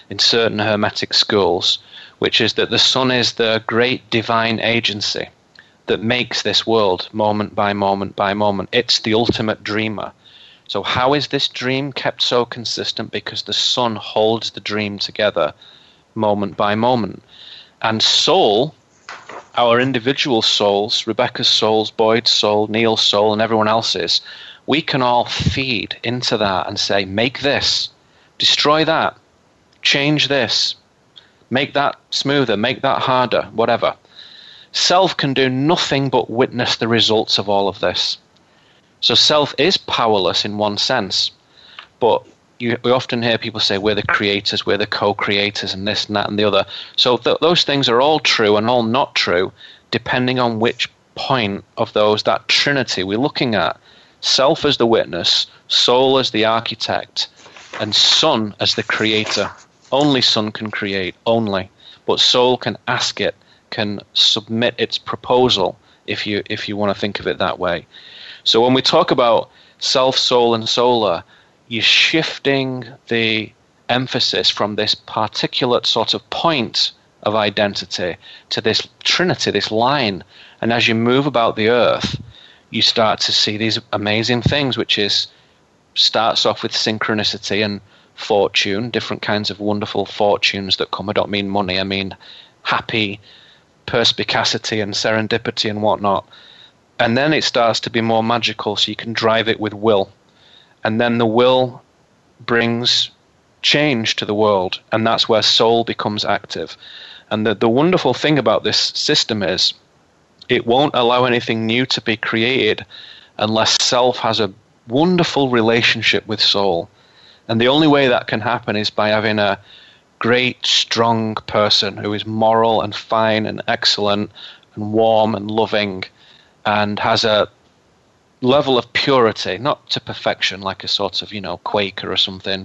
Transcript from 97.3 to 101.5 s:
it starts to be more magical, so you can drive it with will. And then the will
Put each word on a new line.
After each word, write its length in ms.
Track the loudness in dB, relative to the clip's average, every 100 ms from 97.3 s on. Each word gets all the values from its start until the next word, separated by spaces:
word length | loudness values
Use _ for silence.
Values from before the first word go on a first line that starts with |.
it 120 | 0
starts 360 | 0 2 2 2
to 100 | -2
be 100 | -2
more 220 | 0 0
magical, 540 | 2 0 -2 -4 -6 -2
so 140 | -4
you 60 | -6
can 160 | -8
drive 360 | -2 2 2 0
it 120 | -2
with 120 | -4
will. 380 | -2 2 2 0 _ _ _ _ -20 _ _
And 160 | -4 0
then 180 | 0 2
the 80 | 2
will 540 | 4 4